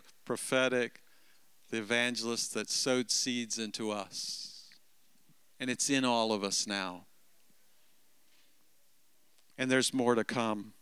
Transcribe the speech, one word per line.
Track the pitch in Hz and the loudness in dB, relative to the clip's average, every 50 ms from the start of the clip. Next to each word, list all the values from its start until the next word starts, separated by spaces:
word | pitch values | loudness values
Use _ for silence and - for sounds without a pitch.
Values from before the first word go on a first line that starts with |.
| - - - - - | -20 -20 -20 -16 -6
prophetic, | - 123 - - - 135 131 131 127 127 123 120 113 - - - - - - - - - - - - - - - - | -6 -6 -4 -2 0 2 4 4 4 2 2 0 -2 -4 -12 -20 -20 -20 -20 -20 -20 -20 -20 -20 -20 -20 -20 -12 -6
the | 117 113 | -4 -4
evangelists | 107 101 120 120 120 123 120 113 113 117 117 110 - - | -2 0 2 2 2 2 0 -2 -2 -2 -2 -2 -4 -4
that | - 113 104 - | -4 -4 -4 -2
sowed | - - - 139 127 127 123 - | -2 -2 2 2 2 2 2 0
seeds | - - - 131 123 120 120 110 107 113 | 0 0 0 0 -2 -2 -2 -4 -4 -4
into | 113 107 - - 113 107 | -4 -6 -4 -4 -4 -2
us. | 104 104 95 - - - - - - - - - - - - - - - - - - - - - - - - - - - - - - - | -2 -4 -4 -8 -8 -8 -8 -6 -8 -8 -10 -12 -14 -18 -20 -20 -20 -20 -20 -20 -20 -20 -20 -20 -20 -20 -20 -20 -20 -20 -20 -20 -12 -8
And | 131 127 | -4 -4
it's | 123 - - - | -2 0 2 2
in | 139 135 131 | 2 4 4
all | 127 120 117 110 110 | 4 4 4 4 4
of | 110 101 101 | 2 2 2
us | 98 95 - - 104 | 0 0 0 -2 -2
now. | 101 101 95 92 90 87 - - - - - - - - - - - - - - - - - - - - - - - - - - - - - - - - - - - - - - - - - - - - - - - - - - - - | -2 -2 -2 -4 -6 -10 -14 -18 -20 -20 -20 -20 -20 -20 -20 -20 -20 -20 -20 -20 -20 -20 -20 -20 -20 -20 -20 -20 -20 -20 -20 -20 -20 -20 -20 -20 -20 -20 -20 -20 -20 -20 -20 -20 -20 -20 -20 -20 -20 -20 -20 -20 -20 -20 -20 -16 -6 -4
And | 131 131 | 0 2
there's | 131 131 120 - | 4 4 4 2
more | - 135 120 120 120 | 2 2 2 4 4
to | 113 107 | 4 2
come. | - 110 120 113 110 107 104 98 104 - - | 0 -2 -2 0 0 -2 -4 -6 -12 -16 -20